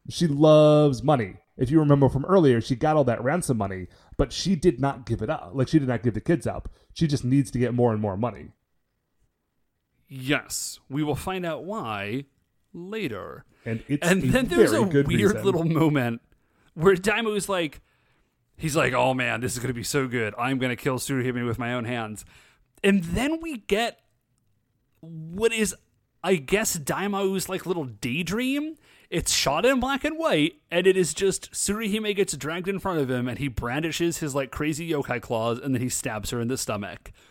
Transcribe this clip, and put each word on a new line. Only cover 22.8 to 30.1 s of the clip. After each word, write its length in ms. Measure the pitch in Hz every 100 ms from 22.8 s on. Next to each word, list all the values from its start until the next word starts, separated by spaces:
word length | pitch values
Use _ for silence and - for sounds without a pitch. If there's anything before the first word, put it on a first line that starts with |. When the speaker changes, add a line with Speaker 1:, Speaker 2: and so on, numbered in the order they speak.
Speaker 2:
And 200 | 196 202
then 360 | 170 180 269 320
we 180 | 330 254
get 420 | - 196 233 - _ _ _ _ _ _ _ _ _ _
what 520 | 160 160 160 180 226
is, 220 | 226 208 - _ _ _ _
I 120 | 170 185
guess, 400 | 131 196 208 175
Daimau's, 720 | 139 143 202 196 196 190 -
like, 160 | 185
little 200 | 165 180 135
daydream. 920 | 107 123 143 165 208 254 277 311 320 _ _ -
It's 240 | 175 -
shot 320 | - - 147
in 160 | 240 269
black 240 | 247 269
and 140 | 302